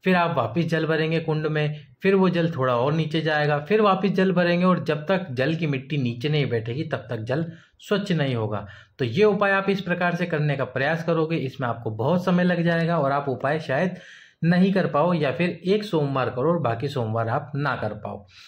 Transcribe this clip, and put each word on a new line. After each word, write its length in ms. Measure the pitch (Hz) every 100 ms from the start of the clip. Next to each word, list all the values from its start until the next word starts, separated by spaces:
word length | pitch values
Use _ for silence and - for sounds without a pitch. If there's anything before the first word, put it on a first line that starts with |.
फिर 120 | 185 185
आप 200 | 170 131
वापस 280 | 113 165
जल 220 | 165 160 156
भरेंगे 340 | 160 160 165
कुंड 260 | 160 151 156
में, 400 | 151 147 - - -
फिर 120 | 190
वो 140 | 196 185
जल 220 | 170 165
थोड़ा 260 | 131 127 120
और 160 | 135
नीचे 280 | 160 151 160
जाएगा, 380 | 156 151 147 147
फिर 220 | 147 220
वापस 280 | 208 190 196
जल 240 | 175 190
भरेंगे, 320 | 180 175 175
और 200 | 185 165
जब 220 | 135 151 -
तक 200 | 185 185
जल 240 | 120 139
की 120 | 165 160
मिट्टी 300 | 135 - 147
नीचे 320 | 120 120 151
नहीं 180 | 151 123
बैठेगी 380 | 113 113 120
तब 220 | - 135 -
तक 60 | 117
जल 360 | 110 139 165 - - _
स्वच्छ 340 | - 202 202
नहीं 220 | 160 139
होगा। 320 | 117 107 104 98 - - -
तो 60 |
ये 200 | 123 123
उपाय 280 | 214 202 202
आप 180 | 196 196
इस 100 | 190
प्रकार 340 | 175 175 180
से 120 | 170 175
करने 300 | 151 147 135
का 80 |
प्रयास 400 | 123 127 139 165
करोगे, 320 | 170 160 156 165
इसमें 320 | 127 - 123
आपको 220 | 117 113
बहुत 340 | 110 131 180
समय 200 | 190 180
लग 180 | 180 170
जाएगा 360 | 165 165 165 170
और 140 | 135
आप 160 | 139 139
उपाय 320 | 123 135 156
शायद 360 | 156 135 180 180 - - - -
नहीं 280 | 165 180 196
कर 140 | 196 151
पाओ, 260 | 143 170
या 180 | 170 143
फिर 180 | 127 175
एक 340 | - 180 208
सोमवार 460 | 208 160 143 135 117
करो 200 | 120 147
और 80 | 170
बाकी 300 | 123 113 143
सोमवार 400 | 135 110 113 110
आप 240 | 135 151
ना 200 | 139 147 117
कर 160 | 110
पाओ। 320 | 104 104 101 - -